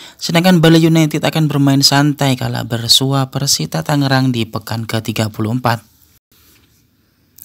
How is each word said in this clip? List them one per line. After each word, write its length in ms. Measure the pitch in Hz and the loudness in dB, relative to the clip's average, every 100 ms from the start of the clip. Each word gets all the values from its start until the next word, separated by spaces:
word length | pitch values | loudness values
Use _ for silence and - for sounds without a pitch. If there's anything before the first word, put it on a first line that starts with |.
| - - | -20 -14
sedangkan 480 | - 170 180 180 | -2 2 4 4
Bali 160 | 160 165 | 6 6
United 400 | 160 165 156 156 | 4 2 0 0
akan 320 | - 160 151 | -4 -2 -2
bermain 320 | 143 139 139 | 0 2 2
santai 560 | 139 143 147 139 139 131 | 2 2 0 0 -2 -2
kala 240 | 120 120 | -4 -6
bersua 640 | 117 117 117 - 135 139 131 | -6 -4 0 0 2 -2 -2
Persita 560 | 139 139 - 151 160 | -4 -4 -4 -4 -6
Tangerang 480 | 160 147 139 131 131 | -2 0 2 2 0
di 160 | 120 110 | -2 -4
pekan 400 | 110 - 110 110 | -8 -8 -8 -6
ketiga 400 | 113 110 107 110 | -6 -4 -4 -4
puluh 320 | 107 107 123 | -4 -4 -2
empat. 240 | 123 113 - _ _ _ _ _ _ _ _ _ _ _ _ _ _ _ | -2 -4 -6 _ _ _ _ _ _ _ _ _ _ _ _ _ _ _